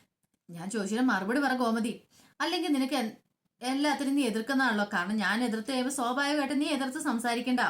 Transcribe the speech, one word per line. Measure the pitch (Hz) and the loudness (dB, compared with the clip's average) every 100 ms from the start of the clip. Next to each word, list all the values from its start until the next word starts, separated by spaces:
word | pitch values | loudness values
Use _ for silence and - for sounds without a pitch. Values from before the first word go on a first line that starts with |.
| _ _ _ _ - | _ _ _ _ -16
"ഞാൻ | 170 190 | -12 -6
ചോദിച്ചാൽ | 220 202 220 254 | -4 -2 2 2
മറുപടി | 190 196 277 | 2 0 2
പറ | 262 247 | 2 2
ഗോമതി, | 226 226 220 175 - - - - | 2 0 -2 -6 -16 -20 -20 -6
അല്ലെങ്കിൽ | 311 349 330 | -2 0 2
നിനക്ക് | 269 262 277 | 0 2 0
എൻ-, | 220 - _ _ _ _ | -2 -8 _ _ _ _
എല്ലാത്തിനും | 247 277 294 277 269 285 | -4 0 0 0 0 2
നീ | |
എതിർക്കുന്നതാണല്ലോ. | 240 220 220 269 247 208 202 | 2 0 0 2 2 2 0
കാരണം | 196 180 214 | -2 0 0
ഞാൻ | 190 220 | 0 0
എതിർത്ത് | 240 220 214 | 0 -2 -2
കഴിയുമ്പോൾ | 254 254 | -2 -2
സ്വാഭാവികമായിട്ട് | - 240 254 285 302 269 277 | 0 0 0 0 0 0 0
നീ | 320 | 0
എതിർത്ത് | 269 262 269 | 0 -2 -4
സംസാരിക്കണ്ട, | 277 226 240 233 254 247 | -2 -2 0 0 0 2